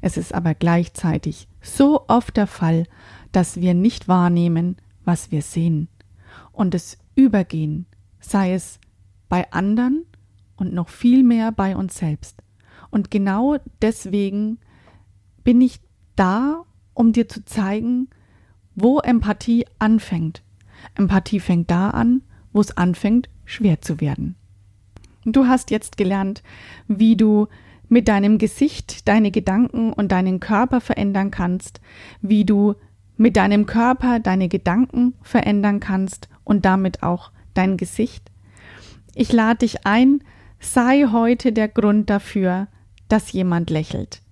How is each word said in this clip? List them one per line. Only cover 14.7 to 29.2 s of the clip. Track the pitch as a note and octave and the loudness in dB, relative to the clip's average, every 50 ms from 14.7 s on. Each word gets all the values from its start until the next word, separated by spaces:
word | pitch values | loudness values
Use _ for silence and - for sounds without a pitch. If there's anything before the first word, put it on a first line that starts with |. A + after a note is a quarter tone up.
| _ _ _ _ _ - _ _ _ _ _ _ _ _ _ | _ _ _ _ _ -20 _ _ _ _ _ _ _ _ _
bin | B3 A#3+ B3 | 4 4 4
ich | C4 B3 - - _ _ _ _ _ _ _ | 4 2 0 -6 _ _ _ _ _ _ _
da, | - G3 F#3 F#3+ A3 B3+ C#4+ D4+ E4 F4 _ _ _ _ _ _ | 0 0 0 2 0 -2 -2 -4 -6 -8 _ _ _ _ _ _
um | - A#3 A3+ | 2 2 2
dir | A3 A#3 A3+ - | 4 2 -2 -2
zu | - A3 - | -6 -20 -18
zeigen, | - - - G3 F#3+ G3+ G#3+ A3+ A#3 B3 B3 C4 - _ _ _ _ _ _ _ _ _ _ _ _ _ | -10 -6 -4 -4 -4 -4 -4 -4 -2 -2 -4 -4 -6 _ _ _ _ _ _ _ _ _ _ _ _ _
wo | F#3+ F#3+ A#3+ C4+ D4 | 0 2 2 2 2
Empathie | - - B3 A#3 - G#3 G#3 - - - A#3 A#3 A#3 _ _ _ | 2 2 0 0 2 -2 -4 -4 -2 -2 0 0 0 _ _ _
anfängt. | G#3+ G#3+ A3+ A3 - - F#3 E3 E3 D#3+ E3 - _ _ _ _ _ - - - - - _ | 0 2 2 2 0 -2 -4 -4 -4 -6 -8 -10 _ _ _ _ _ -20 -20 -20 -20 -20 _
Empathie | - G3+ F3+ G3 - F#3 - - G3+ | -2 0 2 2 0 0 0 -6 -4
fängt | - - F3+ E3+ E3+ - | -2 -2 -2 -2 0 0
da | E3+ F3 F#3+ G3+ | -2 0 0 -2
an, | - - A#3 A#3 B3 C4+ - _ - - - - _ | -2 0 0 0 0 0 -2 _ -20 -20 -20 -6 _
wo | G#3 | -2
es | G#3 - - - | -2 -2 -2 -2
anfängt, | F3 F3+ F3+ - - G3+ A3 A#3+ B3+ - - - - | 0 -2 -2 -2 -2 0 0 0 -2 -4 -16 -20 -20
schwer | - - - A3+ G3+ D#3+ - | -20 -10 -2 0 0 0 0
zu | - - D#3+ D3 | -2 -8 -6 -4
werden. | A#3+ B3 - - - D#3+ F3+ _ _ _ - _ _ _ _ _ _ _ _ - - - _ _ _ | -4 -4 -4 -4 -6 -10 -10 _ _ _ -20 _ _ _ _ _ _ _ _ -20 -20 -20 _ _ _
Du | A3+ A3 C4+ C4+ B3 | 0 2 2 4 4
hast | B3+ B3+ - - | 2 0 0 -4
jetzt | - A3 - - - - | -6 -6 -6 -8 -6 -4
gelernt, | G#3 F#3 G3 G3 F#3+ G3 G#3 - _ - - - - - - - - - | -2 -2 0 -2 -2 -4 -6 -10 _ -20 -20 -20 -20 -20 -20 -20 -6 -6
wie | G#3+ F#3+ A3 A3 A3+ | 0 2 4 4 4
du | F#3 A3 G#3+ G#3+ G#3 G#3+ - - - - - - _ - - | 4 4 4 4 2 2 0 -4 -20 -20 -20 -20 _ -2 2
mit | A#3 A#3+ A3+ A3+ | 2 4 4 4
deinem | G#3+ G3+ G3 G3+ A3 G#3+ | 2 2 4 2 2 2
Gesicht | A3 G#3 - - C#4 D#4 - - - - - - - - | 2 -2 0 0 -2 -2 -2 -6 -16 -16 -16 -6 0 2
deine | G3+ A3+ | 2 4